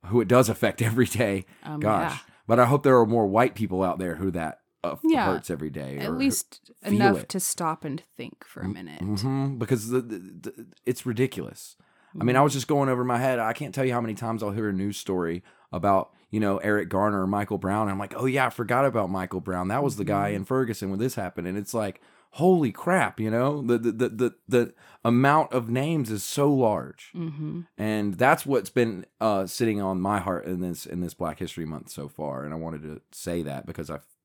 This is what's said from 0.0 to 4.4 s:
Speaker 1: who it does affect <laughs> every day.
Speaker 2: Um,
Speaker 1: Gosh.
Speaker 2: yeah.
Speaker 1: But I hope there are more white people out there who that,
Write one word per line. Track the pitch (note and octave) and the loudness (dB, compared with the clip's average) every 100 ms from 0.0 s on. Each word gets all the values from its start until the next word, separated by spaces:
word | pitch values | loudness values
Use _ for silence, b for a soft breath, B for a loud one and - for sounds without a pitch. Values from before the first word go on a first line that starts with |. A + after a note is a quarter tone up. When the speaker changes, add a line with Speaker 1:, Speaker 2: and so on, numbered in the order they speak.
| F#2 | 2
Speaker 1:
who | A#2+ | 2
it | G2 | 6
does | B2 A#2+ | 6 6
affect | G#2+ G#2+ - | 2 0 0
<laughs> | A2+ | 0
every | A2+ A#2+ | 2 2
day. | G#2+ A2 G2 F#2 b | 2 0 -2 -6 b
Speaker 2:
Um, | - D3+ | -10 -4
Speaker 1:
Gosh. | A2 G2+ E3 | 0 2 0
Speaker 2:
yeah. | C#3 b b - | -6 b b 2
Speaker 1:
But | A#2 | 6
I | A#2+ | 6
hope | C#3+ | 6
there | C#3 B2+ | 6 8
are | A2 | 6
more | A#2 G#2 | 4 4
white | G#2+ B2+ | 4 2
people | - G#2 F#2 | 2 -2 0
out | F#2+ F2 | 0 0
there | F#2 D#2+ | -4 -2
who | F#2+ | -4
that, | E2+ | -2